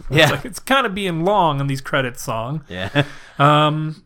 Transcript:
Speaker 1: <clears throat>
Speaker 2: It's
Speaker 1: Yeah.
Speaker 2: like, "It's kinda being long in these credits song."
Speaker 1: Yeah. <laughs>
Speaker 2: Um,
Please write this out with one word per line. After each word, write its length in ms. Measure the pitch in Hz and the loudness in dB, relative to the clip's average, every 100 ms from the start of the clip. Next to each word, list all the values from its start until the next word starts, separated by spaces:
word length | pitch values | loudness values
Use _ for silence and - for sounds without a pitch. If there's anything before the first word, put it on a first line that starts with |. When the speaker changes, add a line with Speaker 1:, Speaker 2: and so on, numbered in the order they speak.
Speaker 1:
<clears throat> 100 | - | -2
Speaker 2:
It's 80 | 147 | 4
Speaker 1:
Yeah. 120 | 151 | 4
Speaker 2:
like, 140 | 143 | 2
"It's 140 | 254 - | -6 -8
kinda 300 | - 269 233 | 0 0 0
being 340 | 190 190 165 | -2 -4 -2
long 360 | 175 196 165 139 | 2 4 2 2
in 60 | 139 | -2
these 140 | 135 | -4
credits 420 | - 143 127 120 | -2 -2 -2 -6
song." 400 | - 113 117 151 - | -6 -6 -4 -8 -8
Speaker 1:
Yeah. 360 | 90 98 143 139 | -8 -4 0 -2
<laughs> 60 | - - - | -4 -10 2
Speaker 2:
Um, 680 | 143 151 151 156 156 151 | 4 6 2 0 -6 -10